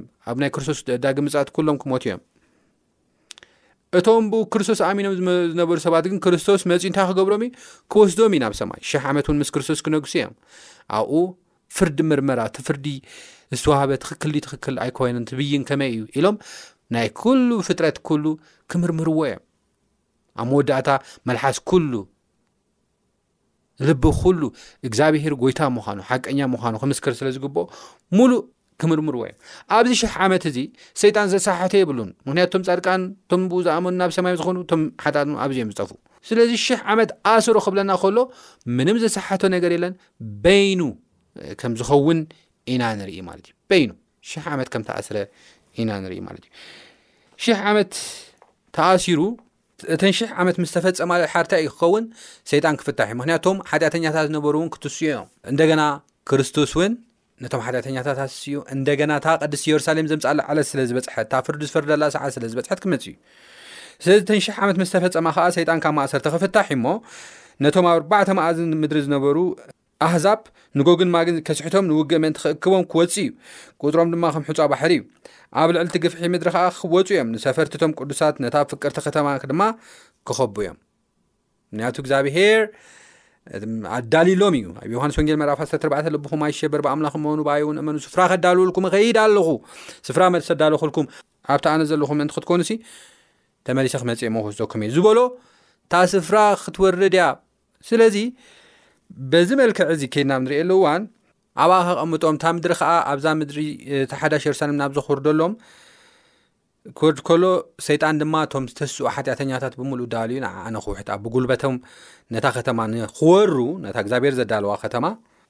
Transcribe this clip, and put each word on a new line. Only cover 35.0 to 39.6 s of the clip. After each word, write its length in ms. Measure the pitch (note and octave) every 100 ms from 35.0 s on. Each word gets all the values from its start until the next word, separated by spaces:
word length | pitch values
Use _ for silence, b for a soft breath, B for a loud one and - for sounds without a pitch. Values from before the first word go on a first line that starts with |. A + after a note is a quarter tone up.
| D3+ D3 C#3+ C#3+
ኣብዚ 180 | C3+ B2+
እዮም 140 | A2
ዝጠፍኡ። 280 | G2 G2 - _ b -
ስለዚ 260 | A3+ A#3 A#3+
ሽሕ 220 | - A#3+ -
ዓመት 220 | A3 G#3+ - G3+
ኣስሮ 320 | A3+ A#3 G#3
ክብለና 320 | G#3 G3 G3 F#3
ከሎ 220 | G3 A3+ B3+ B B B A#2+
ምንም 320 | B2 D#3 A3+
ዘሳሓቶ 440 | A3 F#3+ - F#3+ G3
ነገር 220 | F3+